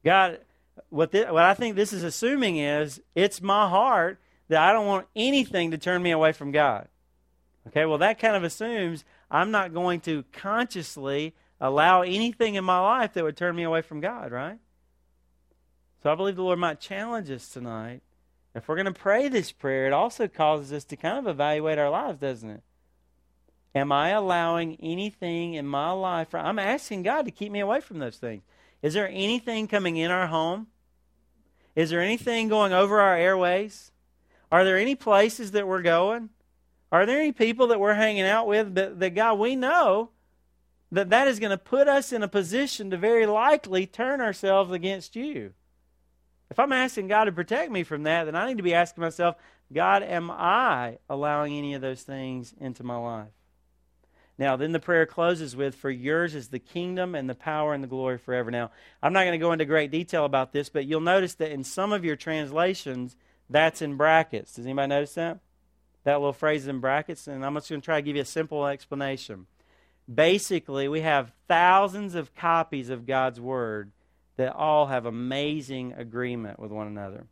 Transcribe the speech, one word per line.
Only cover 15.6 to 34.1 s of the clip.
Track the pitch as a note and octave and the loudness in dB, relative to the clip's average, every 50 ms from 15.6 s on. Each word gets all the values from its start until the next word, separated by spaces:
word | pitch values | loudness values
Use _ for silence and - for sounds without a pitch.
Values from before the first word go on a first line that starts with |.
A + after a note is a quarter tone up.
| _ _ _ _ _ _ _ _ | _ _ _ _ _ _ _ _
So | _ D3 | _ -2
I | D#3 | 0
believe | E3 F#3+ G3 F#3+ | 0 -2 -4 -4
the | F3+ F#3 | -2 -2
Lord | F#3 F3+ E3+ | -2 0 0
might | F3+ E3 D3+ C#3+ | 0 -4 -4 -6
challenge | - - G3 G3 G#3+ A#3 A#3 A3+ F#3 C#3+ | -12 -12 -10 -10 -8 -8 -8 -8 -8 -8
us | C3+ A#2+ - - | -12 -12 -12 -16
tonight. | - B2+ B2 A#2+ A2+ A2 A2 A#2 B2 - _ _ _ _ _ _ _ _ _ _ _ | -16 -12 -10 -10 -10 -10 -10 -12 -14 -16 _ _ _ _ _ _ _ _ _ _ _
If | A#2+ - - | -12 -6 -4
we're | D#3 | -4
gonna | E3+ G3 G3 F3+ | -2 -2 -4 -6
pray | - - G3 G3+ A#3 C#4 | -2 0 2 2 2 2
this | C#4+ B3+ G#3+ F3 - | 0 0 -2 -2 -4
prayer, | - _ - C#3 C3+ C3+ C3 | -12 _ -4 -2 -2 0 0
it | C3+ C#3 | 2 2
also | D3+ G3 A#3+ - - A#3 F#3+ | 2 0 -2 -2 -4 -6 -6
causes | _ - D#3 D3+ D#3 D3+ C#3+ C3+ | _ 0 2 2 2 0 -4 -8
us | C#3+ D3 - | -10 -10 -10
to | _ D3 | _ -14
kind | - - E3 G#3 | -6 -6 -4 -4
of | C#4 C4+ | -4 -4
evaluate | G#3 D#3 C3+ C#3+ D3 D3+ D3+ D3+ D#3 D#3 D3+ | -6 -2 0 0 0 0 0 0 -2 0 0
our | D3 C#3+ | 0 0
lives, | D3+ G3 C#4+ C4+ F3+ C3+ | 0 -2 -4 -4 -6 -6
doesn't | C#3+ C3+ B2+ A2+ A2+ G#2+ | -6 -6 -6 -6 -12 -14
it? | G#2 G#2 _ _ _ _ _ _ _ _ _ _ _ _ _ _ _ _ _ _ _ _ _ _ _ | -16 -16 _ _ _ _ _ _ _ _ _ _ _ _ _ _ _ _ _ _ _ _ _ _ _
Am | C#3 C#3 C#3+ | -2 0 2
I | C#3+ C#3+ D3+ E3+ | 2 2 2 2
allowing | G3+ G#3+ G3+ F#3 F3+ E3+ E3+ E3 E3+ E3+ E3 D#3+ D#3+ - | 0 0 0 0 0 0 2 0 0 -2 -2 -6 -8 -10
anything | - D#3+ E3 F3+ G3+ G#3 G3+ _ F#3 E3+ E3+ E3+ E3+ E3+ E3+ | -8 -8 -6 -6 -6 -8 -8 _ -8 -6 -4 -4 -6 -6 -6
in | D3+ C#3 | -8 -6
my | C#3+ C#3+ C#3 D3 E3 | -4 -4 -2 -2 -2
life? | F#3 F#3+ F#3+ F#3 F3 E3 D#3+ - - | -2 -4 -4 -4 -4 -4 -6 -6 -6
I'm | E3 D#3 D#3+ G#3+ G#3+ | -4 -4 -2 -2 -2
asking | G3 G3+ B3 C#4+ - - G#3+ F#3+ F3 | -2 -2 -4 -4 -6 -10 -10 -4 -2
God | G3+ C4 D#4 C#4+ | -2 0 0 -2
to | A#3 | -4
keep | - - G#3 G#3 | -6 -10 -10 -8
me | G3+ G3+ | -4 -4
away | G3+ G3 A#3 D4 | -2 0 -2 -2
from | - - G#3+ D#3+ | -2 -6 -10 -8
those | C#3 A#2+ - | -8 -10 -10
things. | - - A#2 A2 G2 _ _ _ _ _ _ _ _ - | -10 -10 -10 -10 -12 _ _ _ _ _ _ _ _ -4
Is | D3+ D#3 | -2 0
there | G#3 G#3 F#3 | 0 -2 -2
anything | - F#3+ G3 G#3 A#3 B3 A3+ B3 A3+ A3 G#3+ | -4 -4 -2 -2 -2 -2 -4 -4 -4 -4 -4
coming | - G#3+ G3+ F#3+ F3 E3 | -2 -2 -2 -2 -2 -2
in | E3 E3 E3+ | -2 -2 0
our | F3+ F#3 F#3 | 0 0 -2
home? | D#3+ D#3+ D#3+ D#3+ E3 F3+ G#3 A3 _ _ _ _ _ _ _ _ _ _ _ _ _ _ _ _ _ _ _ _ _ _ | 0 0 -2 0 0 -2 -6 -8 _ _ _ _ _ _ _ _ _ _ _ _ _ _ _ _ _ _ _ _ _ _
Is | D#3 E3 D#3 | -2 0 0
there | E3 E3+ | 0 0
anything | F3 G3+ A3+ A#3 - B3 A#3 A3+ A3+ | 0 0 -2 -2 -2 -2 -2 -2 0
going | A3 G#3+ G#3+ G#3 G3 F#3 | 2 4 4 4 4 6
over | F#3 G3 G3+ G#3 G#3+ | 4 4 6 6 4
our | G3+ G3 F3+ | 6 6 4
airways? | E3+ E3+ F#3 F#3+ F#3 F3+ F3 F3+ F#3+ G#3+ G#3+ - - - _ _ _ _ _ | 4 4 4 4 4 2 2 2 0 -2 -4 -12 -20 -20 _ _ _ _ _